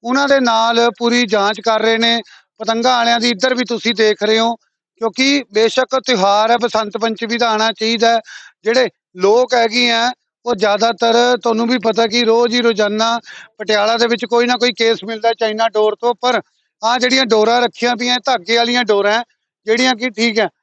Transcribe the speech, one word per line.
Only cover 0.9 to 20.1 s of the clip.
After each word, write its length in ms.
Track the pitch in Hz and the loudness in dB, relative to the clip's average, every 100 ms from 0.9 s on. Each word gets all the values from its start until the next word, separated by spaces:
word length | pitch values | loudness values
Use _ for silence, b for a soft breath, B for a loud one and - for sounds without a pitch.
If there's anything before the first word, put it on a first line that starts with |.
| - | 0
ਪੂਰੀ 280 | 240 240 233 | 0 0 0
ਜਾਂਚ 340 | 208 202 214 | 0 0 -2
ਕਰ 200 | 226 220 | -2 0
ਰਹੇ 180 | 220 226 | 0 0
ਨੇ। 220 | 233 233 B B B _ | 0 -2 B B B _
ਪਤੰਗਾਂ 380 | 220 226 247 247 | -4 -2 0 2
ਵਾਲਿਆਂ 240 | 233 233 | 2 0
ਦੀ 100 | 240 | 0
ਇੱਧਰ 240 | 208 262 | 0 -2
ਵੀ 100 | 254 | -2
ਤੁਸੀਂ 300 | 233 233 220 | -2 -4 -4
ਦੇਖ 280 | 214 220 208 | 0 0 2
ਰਹੇ 160 | 208 220 | 0 0
ਹੋ, 160 | 226 233 _ _ _ _ | 0 -4 _ _ _ _
ਕਿਉਂਕਿ 480 | 226 226 269 285 254 | -6 0 0 0 -2
ਬੇਸ਼ੱਕ 480 | 208 220 262 254 262 220 | 0 2 0 -2 -2 0
ਤਿਉਹਾਰ 440 | 233 196 202 220 | 0 2 2 2
ਹੈ, 60 | 233 | 0
ਬਸੰਤ 400 | 226 214 208 208 | 0 -2 -4 -4
ਪੰਚਮੀ 420 | 226 220 226 233 | -4 -4 -6 -2
ਦਾ 120 | 233 | -2
ਆਉਣਾ 220 | 214 220 | 0 -2
ਚਾਹੀਦਾ 420 | 226 220 233 233 | -2 -4 0 2
ਹੈ। 60 | 233 B B B _ | 0 B B B _
ਜਿਹੜੇ 260 | 202 240 233 _ _ 180 | -2 0 0 _ _ -2
ਲੋਕ 380 | 196 226 254 | 2 2 2
ਹੈਗੇ 360 | 247 226 233 240 | 0 0 0 0
ਆ, 220 | 233 240 247 _ _ 233 | 0 -2 -6 _ _ -8
ਉਹ 80 | |
ਜ਼ਿਆਦਾਤਰ, 840 | 220 202 202 226 220 233 233 240 247 | -2 0 0 0 0 0 2 2 0
ਤੁਹਾਨੂੰ 320 | 233 226 233 | -2 -2 -2
ਵੀ 100 | 247 | -2
ਪਤਾ 280 | 226 214 226 | -2 0 0
ਕਿ 180 | 233 | 0
ਰੋਜ਼ 300 | 226 226 240 | 0 2 2
ਹੀ 60 | 240 | 0
ਰੋਜ਼ਾਨਾ 600 | 233 208 208 214 226 233 B B B _ | 0 0 -2 0 -2 -4 B B B _
ਪਟਿਆਲਾ 380 | 214 214 208 233 | -2 0 0 0
ਦੇ 100 | 233 | 0
ਵਿੱਚ 180 | 226 | -2
ਕੋਈ 220 | 233 233 240 | -2 0 0
ਨਾ 100 | 240 | 0
ਕੋਈ 160 | 247 | -2
ਕੇਸ 320 | 208 226 226 | 0 -2 -2
ਮਿਲਦਾ 280 | 190 185 226 | -4 -2 -2
ਚਾਈਨਾ 360 | 226 220 214 226 | 0 -2 0 -2
ਡੋਰ 280 | 214 214 208 | 2 0 0
ਤੋਂ। 140 | 240 233 | -4 -2
ਪਰ 200 | 254 233 - _ _ _ | -2 -2 -6 _ _ _
ਆਹ 140 | 220 247 | -2 0
ਜਿਹੜੀਆਂ 280 | 247 262 254 | 0 0 2
ਡੋਰਾਂ 340 | 220 214 240 | 2 2 2
ਰੱਖੀਆਂ 360 | 240 - 240 240 | 0 -2 -4 -2
ਪਈਆਂ, 220 | 247 247 | -2 -4
ਧਾਗੇ 320 | 254 240 175 233 | -2 -4 0 0
ਵਾਲੀਆਂ 280 | 233 247 | 0 -2
ਡੋਰਾਂ, 400 | 220 202 202 220 240 _ _ _ | 0 2 2 0 -4 _ _ _
ਜਿਹੜੀਆਂ 300 | 208 226 254 | -4 0 0
ਕਿ 160 | 240 247 | 0 -4